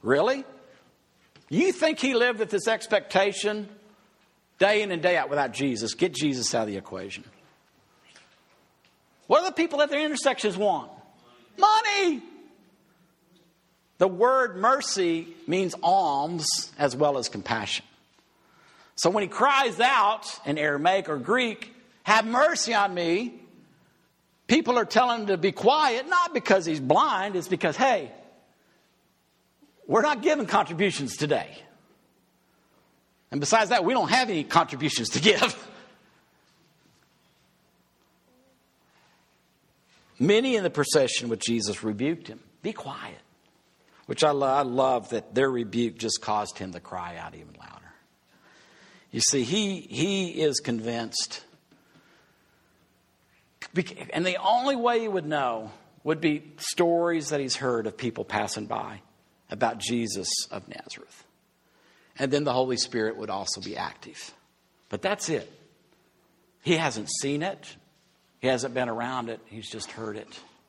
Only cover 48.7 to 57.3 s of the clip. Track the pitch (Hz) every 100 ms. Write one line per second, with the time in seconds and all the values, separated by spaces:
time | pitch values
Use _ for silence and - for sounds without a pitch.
48.7 | _ - - _ 123 - 143 120 190 208
49.7 | 185 - 107 180 196 180 - 156 127 -
50.7 | 117 113 117 113 - - - - _ _
51.7 | _ _ _ _ _ _ _ _ _ _
52.7 | _ _ _ _ _ _ _ _ _ -
53.7 | 170 - - - - 185 180 190 240 262
54.7 | 269 240 233 226 190 151 151 131 113 110
55.7 | - _ _ 147 156 160 151 - - -
56.7 | - 170 170 170 165 143